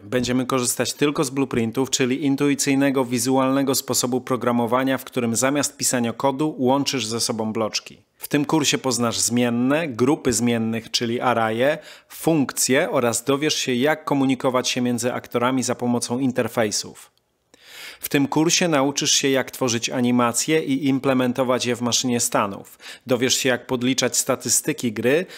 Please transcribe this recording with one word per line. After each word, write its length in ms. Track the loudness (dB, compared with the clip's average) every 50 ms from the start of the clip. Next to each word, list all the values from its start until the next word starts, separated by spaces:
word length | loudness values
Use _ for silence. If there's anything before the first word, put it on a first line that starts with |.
| -8
Będziemy 420 | -4 -2 -2 0 0 0 0 0
korzystać 480 | 0 0 0 0 0 -2 -2 -2 -4 -2
tylko 300 | 0 0 0 2 0 -2
z 60 | -2
blueprintów, 600 | -2 -2 -2 0 0 -2 -2 0 0 -2 -2 0
czyli 360 | 0 0 0 0 0 0 0
intuicyjnego, 800 | 0 2 2 2 2 0 0 0 2 2 2 2 2 2 2 0
wizualnego 720 | 0 0 0 0 2 2 2 4 2 2 2 2 2 0
sposobu 460 | 0 0 -2 -2 0 0 0 0 -2
programowania, 760 | -2 -2 -2 0 0 0 2 2 2 2 0 0 2 0 -2
w 60 | -2 -4
którym 320 | -6 -4 -2 -2 0 0
zamiast 420 | 0 0 0 0 0 -2 -2 -4
pisania 360 | -4 -2 0 0 0 0 -2 -2
kodu 420 | 0 0 0 0 0 -2 -2 0
łączysz 480 | 0 2 2 4 2 2 0 -2 -2 -2
ze 140 | -2 -2 -2
sobą 340 | -2 -2 -2 -2 -2 -2 -2
bloczki. 480 | -2 -2 -2 -4 -6 -8 -10 -18 -20 _ _ _
W 100 | -16 -6
tym 180 | -2 0 0 2
kursie 320 | 2 0 0 2 2 0
poznasz 420 | 0 0 -2 0 0 0 -2 0 0
zmienne, 680 | -2 0 2 2 2 2 2 0 2 2 2 0 -2
grupy 460 | -2 -2 0 2 2 2 2 2 0 0
zmiennych, 580 | 2 2 2 2 0 0 -2 -2 -4 -6 -6
czyli 300 | -6 -4 -2 -2 -2 0
arraye, 560 | 2 2 2 2 2 0 2 2 2 2 0 -2 -6 -16 -20 -20 -20 -20
funkcje 840 | -12 -4 0 2 2 2 2 0 -2 -2 0 2 2 2 2 0
oraz 320 | 0 0 0 0 0 -2 0
dowiesz 320 | 0 0 0 0 0 -2
się, 180 | -2 -2 -2 0
jak 320 | 2 2 2 0 0 -2
komunikować 640 | -2 0 2 2 2 2 2 0 0 0 0 0 -2
się 120 | -2 -2
między 320 | 0 -2 -2 -2 -2 -4 -4
aktorami 500 | -6 -6 -4 -2 0 0 2 0 0 0
za 120 | -2 -2
pomocą 440 | -2 0 0 0 0 -2 -2 -2 -2
interfejsów. 920 | -2 0 0 0 -2 0 0 0 0 0 0 -4 -6 -8 -14 -20 -20 -20 _ _ _ _ _ _ _ _ _ -20 -20 -20 -20 -18 -18 -18 -16 -14
W 80 | -4 0
tym 180 | 2 2 2
kursie 400 | 2 2 2 2 4 2 2 2
nauczysz 440 | 2 2 2 2 2 0 -2 0 0
się, 180 | 2 2 2 2
jak 220 | 2 2 0 -2
tworzyć 380 | -4 -2 -2 0 0 -2 -2 -2
animacje 720 | -2 0 2 4 4 4 4 4 2 0 0 0 0 0 2
i 240 | 0 -2 0 0
implementować 800 | 0 0 0 2 0 2 2 2 0 0 0 0 0 0 0 0
je 100 | -2 -2
w 60 | -2
maszynie 380 | -2 -2 0 0 0 0 0 -2
stanów. 580 | 0 0 0 0 0 0 -4 -8 -14 -18 -20 -20 -18 -18 -18 -10 -4
Dowiesz 300 | -2 0 0 2 0 0
się, 120 | 0 0 0
jak 180 | 0 0 -2
podliczać 500 | -4 -4 -2 0 0 0 0 0 0 0
statystyki 720 | -2 -2 -2 -2 -2 -2 -2 -2 0 0 -2 -4 -2 -4 -4
gry 340 | -2 0 0 2 2 2 0 -4 -10